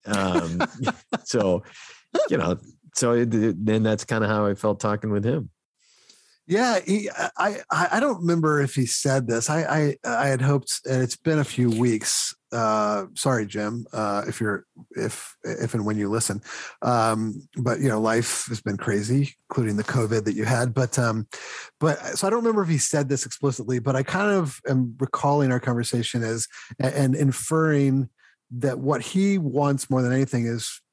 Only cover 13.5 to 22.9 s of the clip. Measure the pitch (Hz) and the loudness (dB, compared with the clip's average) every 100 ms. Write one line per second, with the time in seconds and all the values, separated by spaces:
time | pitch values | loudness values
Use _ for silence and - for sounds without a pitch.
13.5 | 107 107 120 110 120 104 101 104 - 110 | -4 -4 -6 -8 -4 -2 -2 -4 -2 -2
14.5 | 101 - - - - 113 - - - - | -2 -8 -20 -14 -6 -6 -6 -14 -12 -10
15.5 | - - 113 104 107 101 110 - 98 - | -6 -2 -2 -2 -2 0 0 -2 -4 -8
16.5 | - - - - 120 113 110 110 107 - | -14 -14 -4 0 2 2 0 -2 -6 -10
17.5 | - 120 117 139 107 110 113 113 - - | -4 -2 0 0 2 2 2 0 -2 -4
18.5 | 117 - 98 - 101 104 131 143 - _ | -6 -4 -4 -2 -2 2 2 0 -4 _
19.5 | - 110 104 107 131 110 113 104 101 107 | -2 0 0 0 0 2 0 0 -2 0
20.5 | 120 127 117 123 - 117 110 110 - - | 0 0 0 0 2 0 0 -6 -12 -14
21.5 | - - _ 156 147 - - 196 233 226 | -16 -16 _ 0 0 -4 -2 0 2 2
22.5 | 214 175 151 - | 2 2 2 2